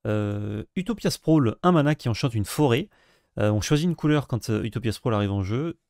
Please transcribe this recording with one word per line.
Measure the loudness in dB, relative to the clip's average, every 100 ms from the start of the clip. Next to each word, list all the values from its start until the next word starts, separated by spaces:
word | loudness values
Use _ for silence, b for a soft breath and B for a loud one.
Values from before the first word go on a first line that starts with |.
Euh, | -2 -2 -2 -4 -6 -8 -8
Utopia | -8 -6 -2 -2
Sprawl, | -2 2 4 4 2
un | 2
mana | 4 2
qui | 0 -2
enchante | -2 -2
une | -2
forêt. | -4 0 2 2 -2 b b b b -2
Euh, | 0
on | 0
choisit | 0 0 0
une |
couleur | 0 2 0 0
quand, | -6 -2
euh, | -4
Utopia | -4 -4 -4
Sprawl | -2 -2
arrive | 0 0
en | -2
jeu, | -2 -4 -6 -10 _